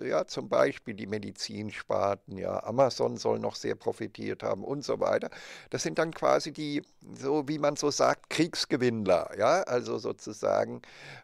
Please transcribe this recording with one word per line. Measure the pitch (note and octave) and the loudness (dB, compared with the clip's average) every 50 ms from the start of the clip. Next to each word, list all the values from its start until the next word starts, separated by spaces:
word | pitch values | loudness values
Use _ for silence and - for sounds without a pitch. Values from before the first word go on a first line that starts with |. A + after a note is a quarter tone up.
ja, | - C3 - D#3 - - | -4 0 0 0 0 -2
zum | - C#3 C3 G#2+ | -6 -8 -4 0
Beispiel | A#2 B2+ C3+ C#3 C#3 - - - G#2+ | 4 4 4 4 2 -4 -10 -10 -10
die | G2 A2 F#2+ | -8 -6 -6
Medizinsparten. | G#2+ G#2+ G2+ G#2 F#2+ - - - G#2+ G#2 G#2+ G#2+ - - - - G#2+ G2+ F#2+ G2 G2+ G2 _ - G2 F#2+ | -6 -6 -6 -8 -10 -10 -10 -8 -6 -6 -8 -8 -8 -10 -4 -2 0 2 2 0 0 -2 _ -12 -10 -6
Ja, | F#2 F#2 F#2+ F#2+ | -4 -4 -4 -4
Amazon | - A2 A2+ B2+ C#3 A#2+ - - B2 A#2+ A#2+ | -4 -2 2 4 4 4 4 0 0 0 0
soll | A2+ - A2+ A2 A2 | -2 0 0 0 0
noch | A2 G#2+ - | 0 -4 -6
sehr | - - A2+ G#2+ | -4 -4 -4 -4
profitiert | G#2+ - A#2 A2 - A2+ A2 - - A2 G#2+ G#2 - A2 | -2 -2 -4 -4 -4 -8 -10 -8 -8 -6 -6 -6 -4 -2
haben | A2 G#2+ G2 | -2 -2 -2
und | G2 - C#3 D3 C3+ | -4 -6 -6 -6 -2
so | - A#2 G#2 | -4 -2 0
weiter. | F2+ F2+ G2+ A2 - - - - - - - - - - | 2 2 2 2 0 -4 -10 -12 -16 -16 -16 -18 -14 -6
Das | - C3 | -6 -4
sind | - E3+ D#3+ E3 | -2 -2 0 0
dann | D#3+ E3 D#3 | -2 -2 -2
quasi | - C#3+ C3+ C3 C#3+ - D#3+ | 0 2 4 4 4 2 -2
die, | C3+ - D3+ D3 C#3+ C#3 - _ _ _ - - | -8 -6 -6 -4 -4 -4 -6 _ _ _ -20 -18
so | - A#2 B2+ C#3 D3 D#3 C#3 C3 | -14 -6 -2 0 0 0 0 -2
wie | D#3 D3 | -2 2
man | D3 D3 D3+ | 2 2 2
so | - D3 D3 | 2 0 0
sagt, | C#3 - C3 B2 D3 - - - | 4 4 4 4 4 2 -2 -4
Kriegsgewinnler. | - - E3 F3 - - - - - B2+ B2 B2 A#2 A2+ G#2 F#2 F2+ E2 D#2 - D#2+ | 2 2 2 2 2 -4 -2 0 2 4 4 4 2 2 4 4 4 4 4 0 -2
Ja, | F#2 G#2 B2+ D#3+ F#3+ | 2 4 4 4 4
also | - - B2+ B2 A2+ A2 A#2+ A2+ | 2 2 0 0 0 -2 -4 -4
sozusagen, | A#2 A2+ G#2+ - - - G#2+ - G#2+ G2+ G2 G#2 A2 A2+ A#2+ A#2+ B2 - - - - - - - | -4 -4 -6 -6 -8 -12 -8 0 2 4 4 4 2 2 -2 -12 -12 -16 -20 -20 -18 -18 -18 -18